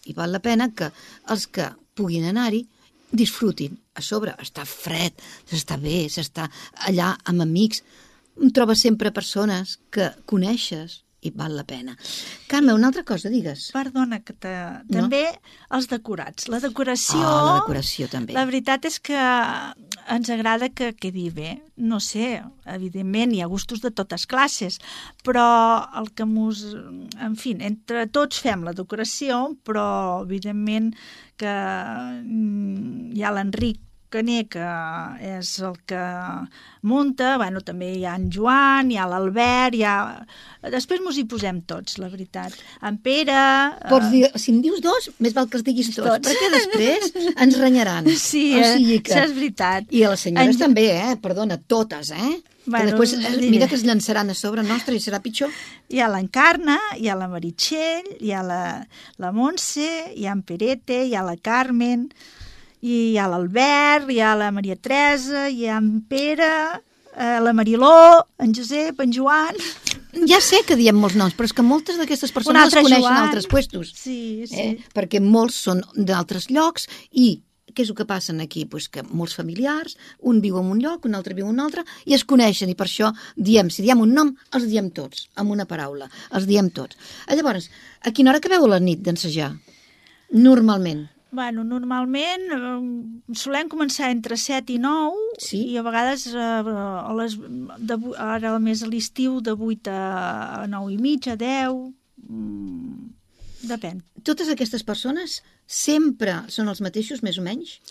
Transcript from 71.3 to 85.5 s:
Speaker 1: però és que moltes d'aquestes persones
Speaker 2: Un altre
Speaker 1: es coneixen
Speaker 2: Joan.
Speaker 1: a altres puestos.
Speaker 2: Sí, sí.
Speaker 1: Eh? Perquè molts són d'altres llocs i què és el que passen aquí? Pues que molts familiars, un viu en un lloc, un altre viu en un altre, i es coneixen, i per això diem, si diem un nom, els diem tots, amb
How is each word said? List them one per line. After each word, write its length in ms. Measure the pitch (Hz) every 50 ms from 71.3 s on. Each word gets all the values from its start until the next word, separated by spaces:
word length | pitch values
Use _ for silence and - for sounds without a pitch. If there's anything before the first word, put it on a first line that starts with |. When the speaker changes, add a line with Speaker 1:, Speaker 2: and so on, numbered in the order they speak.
| -
Speaker 1:
però 120 | - 233 220
és 40 | -
que 100 | - 240
moltes 320 | 240 277 311 311 - 349 339
d'aquestes 340 | 311 247 294 269 294 254
persones 240 | - 262 226 302 -
Speaker 2:
Un 60 | 311 311
altre 160 | 320 311 302
Speaker 1:
es 60 | 294
coneixen 180 | 269 262 254 247
Speaker 2:
Joan. 140 | 247 254 277
Speaker 1:
a 80 | 294
altres 220 | 302 294 214 185 -
puestos. 420 | 262 277 262 - - 185 170 - -
Speaker 2:
Sí, 500 | - - 262 254 240 233 226 220 214 233 226
sí. 120 | 240 -
Speaker 1:
Eh? 160 | 214 220 220 233 - - -
Perquè 260 | 208 190 175 - 202
molts 380 | 196 202 214 226 226 240 - - -
són 160 | 190 180 185 - - -
d'altres 520 | - 202 185 190 175 - - 196 185 - -
llocs 340 | 254 302 320 330 330 - - - - - - _
i 300 | - 262 247 226 165 - - _ _ _ _ - -
què 80 | - 247
és 60 | 208
el 60 | 214 214
que 80 | 214 220
passen 300 | 196 190 - - 165 160
aquí? 240 | 160 156 - 170 151
Pues 200 | - - 151 - -
que 140 | - 147 123
molts 300 | - - 165 170 165 -
familiars, 640 | - 170 165 165 196 254 277 294 311 330 330 - - - - - _
un 160 | - 247 233 214
viu 160 | 208 202 185 185
en 80 | 185 185
un 80 | 196 220
lloc, 240 | 254 311 339 339 - 233
un 60 | 208
altre 180 | 196 180 - 190
viu 140 | 185 196 208
en 80 | 226 262
un 20 |
altre, 240 | 285 302 320 349 339 - - - -
i 80 | - 277
es 80 | 254 -
coneixen, 460 | - 277 247 233 214 185 - 196 185
i 40 | 180 -
per 60 | 190 190
això 220 | - - 214 220 220 - - - -
diem, 320 | - 190 196 220 214 190 170
si 140 | - - 190
diem 160 | 233 254 233
un 140 | 220 220 254
nom, 140 | 302 311 294 262 - _ _ -
els 160 | 262 240 220
diem 180 | 214 220 196 180 170
tots, 300 | 165 139 135 - - - - _
amb 160 | 202 208 208